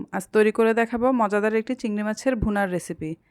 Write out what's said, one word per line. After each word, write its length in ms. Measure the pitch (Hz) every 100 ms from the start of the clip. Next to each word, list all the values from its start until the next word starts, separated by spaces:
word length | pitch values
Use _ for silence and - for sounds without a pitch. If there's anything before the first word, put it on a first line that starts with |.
| -
আজ 120 | 196 -
তৈরি 200 | 196 214
করে 200 | 214 226
দেখাবো 340 | 226 226 240 247 254
মজাদার 340 | 208 208 214 220
একটি 180 | 220 254
চিংড়ি 280 | 233 208
মাছের 300 | 208 214 269 247
ভুনার 320 | 220 202 196
রেসিপি। 420 | 180 - 170 156 165 _